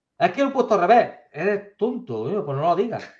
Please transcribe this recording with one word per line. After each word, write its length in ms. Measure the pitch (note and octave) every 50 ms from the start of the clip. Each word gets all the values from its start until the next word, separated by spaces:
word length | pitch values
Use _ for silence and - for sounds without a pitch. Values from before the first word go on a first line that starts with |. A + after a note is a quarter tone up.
| _ _ _ -
es 120 | E3 F3+
que 100 | - C4
lo 60 | C#4 C4+
he 20 |
puesto 220 | C4+ C4 A#3+ - A3
al 140 | F3+ F3 F#3
revés. 220 | A#3 A#3 G#3+ - - - - _
Eres 440 | - C#3+ E3+ G3+ G3+ G3 - - -
tonto, 540 | - G3+ B3 B3 A3+ - - F#2 F2 A2 C#3+
¿eh? 120 | G3 G#3 C#3+
Pues 120 | C#3+ C3+
no 60 | C3+
lo 140 | D3+ F3 E3+
digas. 360 | F3+ A#3 A#3 E3 G2+ - - -